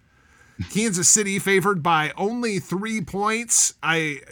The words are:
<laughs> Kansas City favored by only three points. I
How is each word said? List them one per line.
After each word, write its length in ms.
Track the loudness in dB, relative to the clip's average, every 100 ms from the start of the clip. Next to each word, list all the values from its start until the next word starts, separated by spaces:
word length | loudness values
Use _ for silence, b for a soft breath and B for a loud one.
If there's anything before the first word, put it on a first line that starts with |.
| b b b
<laughs> 420 | b b b -6
Kansas 380 | -2 0 2 4
City 280 | 4 2 -2
favored 460 | 2 2 2 0
by 300 | 2 2 2 -2
only 440 | -4 -2 -2 -2
three 420 | -4 -4 -4 -4
points. 720 | -6 -2 0 0 0 2 2 0
I 380 | -2 0 0 -4 -10